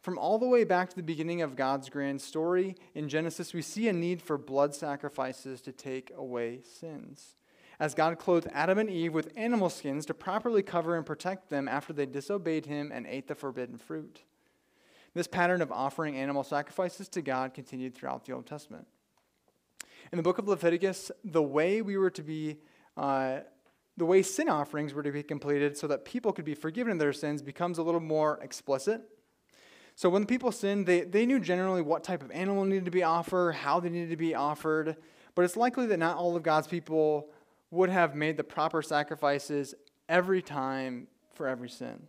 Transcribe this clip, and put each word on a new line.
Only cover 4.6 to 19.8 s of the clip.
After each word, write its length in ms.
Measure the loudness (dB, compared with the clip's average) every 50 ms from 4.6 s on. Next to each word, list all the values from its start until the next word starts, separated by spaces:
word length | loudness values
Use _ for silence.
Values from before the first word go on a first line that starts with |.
| 2 2 2
sacrifices 880 | -4 -6 -6 -6 -6 -6 -8 -6 -4 -6 -6 -6 -10 -12 -12 -12 -12
to 100 | -12 -14
take 400 | -14 -12 -10 -8 -8 -8 -8 -12 -12
away 460 | -12 -10 -6 -4 -4 -4 -4 -6 -10
sins. 760 | -16 -20 -20 -16 -14 -14 -14 -14 -16 -16 -18 -20 -20 -20 _ _ _ _ _ _ -20 -20 -6 _
As 140 | -4 -2
God 260 | 2 2 2 2 2 0
clothed 300 | 2 4 4 4 4 0
Adam 260 | -2 0 2 4 4 2
and 100 | 2 0
Eve 240 | 0 -2 -2 0
with 220 | 0 -2 -2 -2 -6
animal 320 | -4 0 0 2 2 2 2
skins 380 | 0 -2 -6 -4 -4 -4 -4
to 80 | -6 -8
properly 480 | -6 -4 -4 -2 -2 0 2 2 2
cover 340 | 2 2 0 0 0 2 -2
and 80 | -2 -2
protect 460 | -4 -8 -6 -4 -6 -6 -6 _ _
them 180 | -4 -4 -2 0
after 240 | -2 -4 -4 -4
they 140 | -4 -4 -4
disobeyed 580 | -2 -4 -8 -4 -2 -4 -2 0 0 -2 -2 -2
him 260 | -4 -6 -6 -6 -6
and 160 | -8 -10 -8
ate 200 | -8 -8 -10 -8
the 80 | -8 -10
forbidden 420 | -6 -6 -8 -6 -6 -8 -8 -8
fruit. 460 | -16 -12 -10 -10 -10 -10 -12 -18 -20 _ _ _ _ _ _ _ _ _ _ _ _ _ _ _ -20 -20 _
This 140 | _ -4 -4
pattern 340 | -2 2 2 4 4 4 2
of 100 | 0 -2
offering 460 | -2 -2 -2 -2 -2 -2 -4 -4 -2
animal 260 | -4 -4 -2 -2 -2
sacrifices 640 | -2 0 -2 -2 -2 -4 -4 -4 -4 -4 -4 -10 -16 -8
to 100 | -8 -6
God 320 | -4 -2 -2 -2 -2 -4
continued 420 | -8 -12 -16 -12 -10 -8 -8 -8 -10
throughout 300 | -8 -6 -6 -6 -6 -8
the 80 | -10
Old 140 | -10 -10 -10
Testament. 420 | -12 -14 -14 -14 _ -18 -18 -18 _ _ _ _ _ _ _ _ _ _ _ _ _ _ _ _ _ _ _